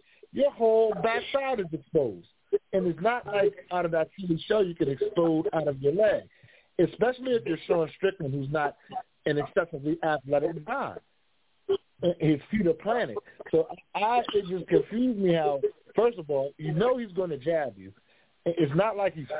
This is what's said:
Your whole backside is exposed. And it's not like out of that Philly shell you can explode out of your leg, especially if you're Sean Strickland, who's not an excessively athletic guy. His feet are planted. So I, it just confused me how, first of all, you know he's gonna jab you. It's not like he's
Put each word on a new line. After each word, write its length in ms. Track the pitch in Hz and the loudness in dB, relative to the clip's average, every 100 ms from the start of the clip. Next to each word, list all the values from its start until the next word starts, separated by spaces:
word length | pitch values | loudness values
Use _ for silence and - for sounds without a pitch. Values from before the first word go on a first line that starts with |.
| _ _ - | _ _ -10
Your 200 | - 277 | 0 0
whole 420 | 220 226 220 220 190 | 4 4 6 4 2
backside 580 | 226 233 - 277 269 247 | 0 0 -2 -2 0 -2
is 60 | 175 | -2
exposed. 540 | 151 - 160 127 - - _ _ 403 _ | -6 -2 0 0 -2 -14 _ _ -4 _
And 140 | 196 180 | -2 0
it's 140 | 160 | 0
not 240 | 208 247 202 | 0 0 0
like 280 | 202 202 - - | 0 0 0 -4
out 140 | 180 175 | -2 0
of 60 | |
that 180 | 165 160 - | 0 -2 -4
Philly 220 | 180 165 - | -4 -2 0
shell 160 | 214 | 0
you 120 | 185 170 | 0 0
can 140 | 139 | -2
explode 600 | 135 - - 170 156 160 | -2 -2 0 2 2 0
out 140 | 165 151 | -2 -2
of 140 | 139 | 0
your 120 | 139 | 0
leg, 300 | 170 214 165 - _ - - _ - | 2 2 2 -4 _ -20 -20 _ 0
especially 520 | 165 - 226 247 262 | 0 2 0 0 -2
if 140 | 233 - | -2 -2
you're 120 | 156 - | -4 0
Sean 240 | 180 151 - | 0 0 -2
Strickland, 380 | 190 190 147 | -2 -2 -4
who's 180 | 139 135 | -4 -4
not 240 | 151 147 - - - - _ 165 | -2 -2 -6 -14 -14 -14 _ -2
an 120 | 147 | -2
excessively 600 | 143 - 170 147 143 165 | -2 -2 -2 -4 -4 -2
athletic 640 | 165 151 127 143 156 165 151 | -2 -2 0 0 0 -4 -6
guy. 300 | 269 170 90 - _ _ _ _ _ - 392 _ _ 175 - | -6 -6 -10 -18 _ _ _ _ _ -4 -4 _ _ -2 0
His 200 | 156 147 - | 2 0 0
feet 180 | 214 170 | 0 0
are 60 | |
planted. 440 | 160 196 240 165 104 - - - | 0 0 -2 -2 -6 -12 -16 -2
So 160 | 160 - 170 - 175 | 0 0 -6 -12 -4
I, 260 | 214 240 226 | 0 0 2
it 140 | 208 180 | 0 0
just 180 | 185 - | -4 2
confused 520 | 165 - 214 254 208 | 2 2 0 0 2
me 140 | 185 | 2
how, 280 | 165 151 139 415 - _ - | 4 2 0 -2 -4 _ 2
first 220 | 240 185 | 2 0
of 120 | 151 | -2
all, 220 | 143 139 - | -2 -2 -6
you 160 | 156 | -4
know 240 | 156 233 254 | 0 2 0
he's 140 | 226 | -4
gonna 240 | 175 185 139 | -4 -4 -4
jab 380 | 135 165 135 98 | -2 -2 -2 -8
you. 160 | 95 - _ _ _ _ 175 | -16 -20 _ _ _ _ -4
It's 280 | 170 147 151 | 0 2 2
not 220 | 214 202 | 0 0
like 160 | 196 | -2
he's 140 | 151 131 - | -2 -8 -2